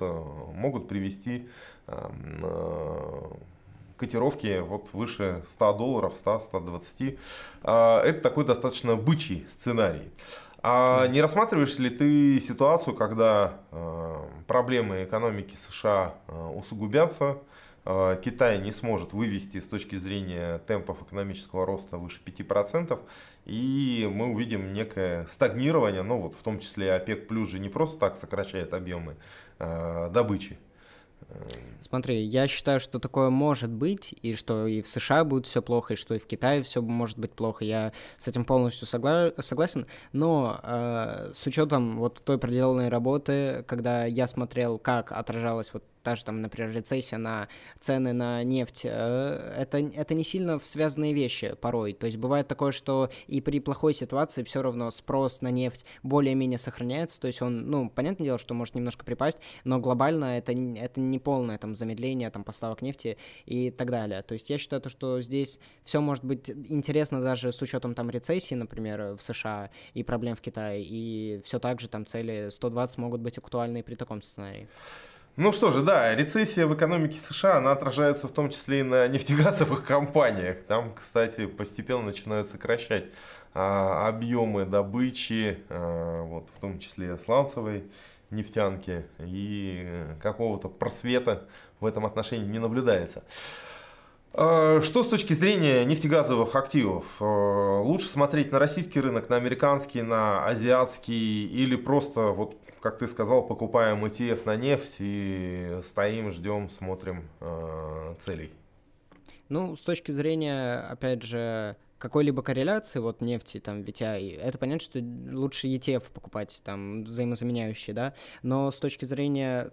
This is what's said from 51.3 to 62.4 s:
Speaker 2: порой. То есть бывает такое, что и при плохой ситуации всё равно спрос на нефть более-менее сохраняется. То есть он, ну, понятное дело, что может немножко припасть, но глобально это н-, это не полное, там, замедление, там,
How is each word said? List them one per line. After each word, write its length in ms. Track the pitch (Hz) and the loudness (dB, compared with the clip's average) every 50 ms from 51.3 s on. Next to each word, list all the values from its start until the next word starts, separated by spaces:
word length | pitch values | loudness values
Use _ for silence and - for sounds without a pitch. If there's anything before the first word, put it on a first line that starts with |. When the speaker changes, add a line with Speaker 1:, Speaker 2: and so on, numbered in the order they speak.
| - - 110 104 107 | -2 -4 -6 -6 -6
Speaker 2:
порой. 380 | - - 120 123 117 107 104 98 | -4 -2 -2 0 0 -2 -2 -4
То 140 | - 113 | -4 -4
есть 100 | 117 110 | -4 -4
бывает 320 | 110 120 127 143 143 139 - | -2 0 0 2 2 0 -2
такое, 240 | 135 - 143 139 131 | -2 -2 0 -2 -2
что 360 | - - 139 135 135 131 123 - - - | -2 -2 0 2 2 2 0 -2 -8 -8
и 120 | - 143 135 | -4 -4 -2
при 220 | - - 143 139 | 0 0 0 0
плохой 320 | 123 156 135 - 156 156 147 | 0 -2 -2 2 2 2 2
ситуации 500 | - 123 - 127 139 160 156 - 135 120 | 0 -2 -2 0 0 0 0 -2 -6 -6
всё 180 | - - 135 | -4 -2 -2
равно 300 | 131 127 120 120 117 117 | 0 0 -2 -2 -4 -4
спрос 500 | - - - - 135 135 135 123 - - | -6 -6 -4 -2 0 2 2 0 -2 -4
на 80 | - 123 | -2 -2
нефть 360 | 123 127 127 120 123 - - - - - - | 0 0 0 -2 -4 -8 -14 -20 -16 -10 -2
более-менее 560 | 131 143 147 139 135 131 135 131 127 123 117 | 2 4 4 4 4 4 2 2 0 0 -2
сохраняется. 640 | - 131 - - 120 123 131 156 170 160 - - | -4 -8 -8 -6 -4 -4 -2 -2 -4 -6 -6 -6
То 60 | - | -6
есть 140 | 127 120 - | -6 -4 -2
он, 280 | 123 123 120 113 117 135 | -2 -2 -2 -2 -2 -2
ну, 200 | 151 139 123 - | 0 0 0 -2
понятное 360 | - 127 131 175 196 185 156 | -2 -2 -2 -2 -2 -2 -2
дело, 120 | 139 127 | -2 -2
что 160 | 120 - - 120 | -2 -4 -6 -6
может 220 | 117 117 - - | -6 -6 -4 -4
немножко 300 | 123 120 120 - - - | -4 -4 -4 -6 -8 -8
припасть, 320 | - 120 - 139 156 160 - - - - - - | -8 -4 0 0 0 -2 -2 -8 -20 -18 -8 -2
но 160 | 127 131 127 | 0 0 2
глобально 580 | 117 127 123 120 135 151 165 156 143 127 123 | 2 2 2 4 4 2 2 2 0 -2 -2
это 140 | 120 120 123 | -2 -2 -2
н-, 260 | 120 127 127 123 117 | -2 -2 -2 -4 -4
это 220 | 104 120 123 - 135 | -6 -8 -6 -4 -2
не 200 | 131 131 135 127 | 0 0 0 0
полное, 380 | - 147 135 131 123 113 107 | 0 0 0 0 0 -2 -4
там, 160 | - - 107 107 | -6 -6 -8 -6
замедление, 560 | 98 117 113 110 110 123 131 131 127 117 107 | -6 -6 -6 -4 -4 -4 -4 -2 -4 -4 -6
там, 120 | - 101 | -6 -8